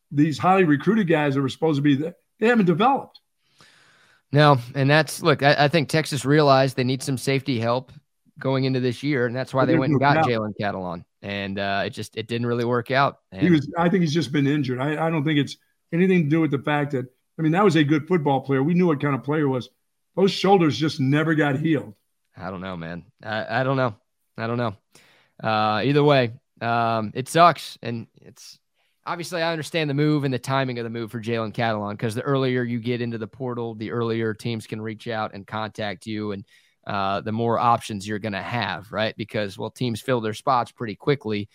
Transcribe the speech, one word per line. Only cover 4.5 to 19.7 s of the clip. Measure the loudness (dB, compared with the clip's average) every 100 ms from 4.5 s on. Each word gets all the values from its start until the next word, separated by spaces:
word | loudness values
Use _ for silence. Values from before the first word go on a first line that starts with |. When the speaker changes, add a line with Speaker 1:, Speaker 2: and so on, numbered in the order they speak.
| 6 2
Speaker 2:
and | 0 4
that's, | 4 2 0
look, | 2 4
I, | 4 4
I | 4
think | 2 0
Texas | 0 -2 -2
realized | 2 4 6 6 4 0
they |
need | -2 -2
some | -4 -4
safety | -2 -2 -2 -2
help | -2 -2 -6 -18 _ _ _ -8
going | -2 0
into | 0 0
this | -2 -2
year, | -2 0 -2
and | -4
that's | -4
why | 0 2
they |
Speaker 1:
There's | 2
Speaker 2:
went | 2
and | 2
Speaker 1:
no | 4
Speaker 2:
got |
Speaker 1:
doubt. | 4 2
Speaker 2:
Jalen | 0 -4 -4
Catalon. | -4 -4 -8 -10 -14 _
And, | -8 -6 -6 -4
uh, | -4 -2 -4
it |
just, | -8 -12 -10
it | -6
didn't | -4 -2
really | -2
work | 0 -2 0
out. | 0 0 -2 _
Speaker 1:
He | 0
Speaker 2:
And | 4
Speaker 1:
was, | 4 2 0
I | 2
think | 2
he's | 2
just | 0 -2
been | 0 2
injured. | 0 -2 -2
I, | -4 -2 -2
I |
don't | -2
think | 0 0
it's | 0 -6 _ _ _
anything | 0 4 4
to | 2
do | 2
with | 2
the | -2
fact | -2 -2 -2
that, | -4 -6 _ _ -4
I |
mean, | 0
that | 4
was | 4 4
a |
good | 4 2 0
football | 0 2 0
player. | 0 0
We | 2
knew | 2 2
what | 2
kind | 0
of | -2
player | -2 -2
he |
was. | 0 -2 -6